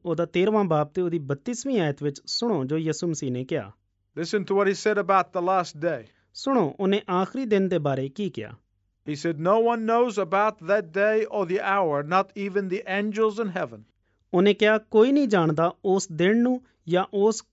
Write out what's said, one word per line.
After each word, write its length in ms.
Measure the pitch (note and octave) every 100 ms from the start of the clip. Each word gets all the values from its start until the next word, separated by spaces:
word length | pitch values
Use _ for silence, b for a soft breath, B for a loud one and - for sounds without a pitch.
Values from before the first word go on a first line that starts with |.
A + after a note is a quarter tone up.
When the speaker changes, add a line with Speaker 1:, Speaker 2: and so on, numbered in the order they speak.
Speaker 1:
ਉਹਦਾ 220 | F3 D#3+ E3
ਤੇਰਵਾਂ 380 | F3 F#3+ G#3+
ਬਾਬ 240 | F#3+ D3+ D3
ਤੇ 140 | -
ਉਹਦੀ 160 | F3+ E3
ਬੱਤੀਸਵੀਂ 600 | C3+ C#3+ - A#3+ C#4 A#3+
ਆਇਤ 220 | D#3 C#3+
ਵਿੱਚ 200 | D3 C#3+ -
ਸੁਣੋ 380 | - A#3 F3+
ਜੋ 140 | C3 D#3+
ਯਿਸੂ 300 | D#3+ D3+ F3
ਮਸੀਹ 240 | D#3 C#3
ਨੇ 120 | B2
ਕਿਹਾ। 280 | B2+ D#3 G2+ - _ _ _ -
Speaker 2:
Listen 240 | E3 G#3+
to 140 | F#3+ G3
what 120 | G3
he 40 |
said 280 | F#3+ G#3+ G#3
about 260 | F#3 G3 F3+ F#3
the 80 | F3
last 320 | F#3+ F3 D3 E3
day. 180 | C#3 A2 _ _
Speaker 1:
ਸੁਣੋ 440 | - - C4 D#3 -
ਉਹਨੇ 220 | G3 G3 -
ਆਖਰੀ 340 | F3+ F#3+ B3+ B3+
ਦਿਨ 220 | G3+ F#3+
ਦੇ 100 | F3
ਬਾਰੇ 300 | C#3+ C3 C3+
ਕੀ 220 | C#3 G3
ਕਿਹਾ। 240 | - G#2 A#2 _ _ _ _ -
Speaker 2:
He 40 |
said, 260 | D3 E3+ D3+ E3+
"No 40 | A3
one 180 | A#3 A#3 A3
knows 280 | A#3 B3 G3+
about 400 | F3 F#3+ G#3+ G#3+ E3
that 160 | G#3 E3+
day 240 | F3+ G#3 A3 G#3+ G#3+
or 60 | F3
the 80 | F#3+ G3
hour, 260 | G3 F3 C#3+ D3
not 180 | F#3 G3 G3+ G3+
even 240 | F#3+ F#3+
the 100 | F#3+ -
angels 420 | F#3+ G#3+ G#3 A3 G#3
in 80 | G#3+ F3+
heaven." 260 | C#3+ G#2+ G#2+ _ _ _ _
Speaker 1:
ਉਹਨੇ 200 | F3+ G3
ਕਿਹਾ, 240 | G3+ G#3+ G#3+
"ਕੋਈ 340 | - G#3+ A#3+
ਨਹੀਂ 160 | C#4+ C4+
ਜਾਣਦਾ 480 | G3+ D#3+ D#3 E3+ -
ਉਸ 240 | G3 F#3+ -
ਦਿਨ 300 | D#3 F3+ A3+
ਨੂੰ 200 | A#3+ B3+ b b E3
ਜਾਂ 160 | F3 F#3+
ਉਸ 300 | G3+ G#3 A3 -